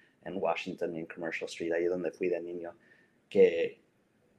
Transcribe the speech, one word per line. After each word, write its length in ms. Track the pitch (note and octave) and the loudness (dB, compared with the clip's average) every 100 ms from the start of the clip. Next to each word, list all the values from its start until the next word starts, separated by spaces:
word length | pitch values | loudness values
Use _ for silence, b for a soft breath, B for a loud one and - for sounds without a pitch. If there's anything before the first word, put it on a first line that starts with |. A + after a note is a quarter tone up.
| b b | b b
en 120 | - F#2 | -8 -2
Washington, 600 | E2+ E2 - E2+ E2+ E2 | 0 0 -4 -6 -4 -4
en 100 | E2 | -8
Commercial 420 | - E2 D#2+ E2 | -8 -8 -6 -8
Street, 240 | - E2+ | -6 -2
ahí 120 | E2 | 0
donde 260 | F2 F2+ E2+ | 0 0 -4
fui 180 | - F#2 | -2 -2
de 120 | F2 | -2
niño, 320 | E2+ F2 E2+ - b b b b _ | -4 -8 -10 -14 b b b b _
que, 500 | G2+ F#2 E2+ D#2+ - _ _ _ _ _ | 8 8 8 -2 -4 _ _ _ _ _